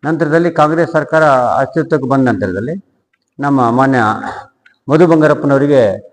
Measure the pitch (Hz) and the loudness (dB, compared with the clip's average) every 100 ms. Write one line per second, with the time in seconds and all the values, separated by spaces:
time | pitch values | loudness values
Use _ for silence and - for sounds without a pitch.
0 | 151 160 151 156 175 165 151 165 165 156 | -2 -2 0 0 0 0 0 2 0 -2
1 | 143 160 156 135 120 92 131 - 143 156 | -2 0 2 2 0 -2 -2 -4 -2 -4
2 | 127 135 127 104 98 92 120 185 - _ | 0 0 0 0 -4 -6 -8 -10 -12 _
3 | _ _ _ - 143 139 120 131 135 131 | _ _ _ -8 -2 0 0 0 0 0
4 | 110 101 - - - _ _ _ - 151 | 0 -2 -8 -12 -18 _ _ _ -2 2
5 | 170 160 151 147 143 139 143 139 110 98 | 4 4 2 0 0 0 2 2 2 -2
6 | - | -10